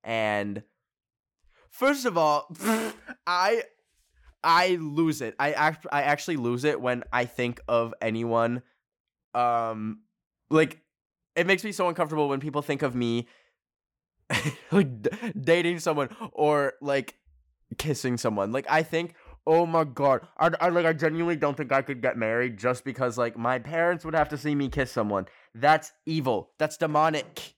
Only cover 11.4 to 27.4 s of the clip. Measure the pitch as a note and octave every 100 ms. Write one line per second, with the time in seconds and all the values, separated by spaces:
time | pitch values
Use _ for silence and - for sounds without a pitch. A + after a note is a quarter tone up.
11.4 | F3 F#3+ G#3+ G3+ F3+ E3+ D#3 D#3 C#3+ C#3
12.4 | D3 C#3+ C#3+ C#3+ C#3+ B2 A#2+ A#2 A#2+ _
13.4 | _ _ _ _ _ _ _ _ _ A#2+
14.4 | C#3+ - - F3+ D3 A#2 A2+ G#3+ A#3 -
15.4 | C3+ F3 E3+ F3 E3+ D3 C3 - F#3 -
16.4 | D3+ D3 C#3 - C#3+ C#3 A#2+ _ _ _
17.4 | _ _ _ - D#3 C3+ B2+ A#2+ A#2 G#2
18.4 | G2 B2+ - D#3 D#3+ E3 E3+ _ - -
19.4 | - D#3+ E3+ E3 D3+ B2 C#3 C3 - -
20.4 | E3+ E3 C#3 E3+ E3 D#3+ D#3+ D#3+ E3+ D#3+
21.4 | D3 C#3 C3 C3+ C3 B2+ C3 A#2+ A2 A#2
22.4 | B2 G#2 A#2+ A#2+ C3+ B2+ B2 A#2 A#2 A2+
23.4 | A#2+ B2+ A#2 E3 E3+ F3 D#3+ D#3 D3+ C#3+
24.4 | D3 C#3+ C#3 D3 B2+ - G#2 G2+ F#2+ -
25.4 | _ A2+ C#3+ D#3 - _ - D#3+ C3 F#2+
26.4 | - _ D3+ - D#3+ D3+ D#3+ D#3 - -